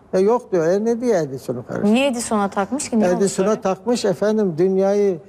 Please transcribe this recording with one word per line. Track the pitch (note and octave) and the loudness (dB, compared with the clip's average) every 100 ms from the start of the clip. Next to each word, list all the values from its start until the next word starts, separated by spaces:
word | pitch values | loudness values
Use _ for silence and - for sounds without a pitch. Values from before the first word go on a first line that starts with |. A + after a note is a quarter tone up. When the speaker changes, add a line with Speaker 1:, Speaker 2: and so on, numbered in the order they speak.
| - | -4
Speaker 1:
"E | F#3 | 0
yok." | G3 A#3+ A#3 | 2 2 0
diyor. | F#3 D#3+ | 0 2
"E | G3 A3 | 0 0
ne | A#3 | 0
diye | B3 F#3+ | 0 0
Edison'u | D3 C3 - A#2+ A#2 | 0 -6 -8 -8 -8
karıştırdın?" | - G#3 | -2 2
Speaker 2:
Niye | A#3 C#4 | 2 2
Edison'a | A#3+ A3+ G#3+ G3 | -2 -2 -2 -2
takmış | G3+ F#3+ C4+ - | -2 -4 -4 -2
ki? | A3+ | 0
Ne | F#3 | 2
olmuş | F3+ | 2
Speaker 1:
Edison'a | G3 F#3+ F#3+ | 0 0 0
Speaker 2:
öyle? | A3 | 0
Speaker 1:
takmış | F#3+ F#3 G3+ A#3+ G#3 | -2 -2 -2 -2 0
efendim, | F3+ G#3 G#3+ G3 D3+ | 0 0 0 0 0
dünyayı | F#3+ F#3+ G3 G#3 G3+ E3 | 2 2 2 2 0 -2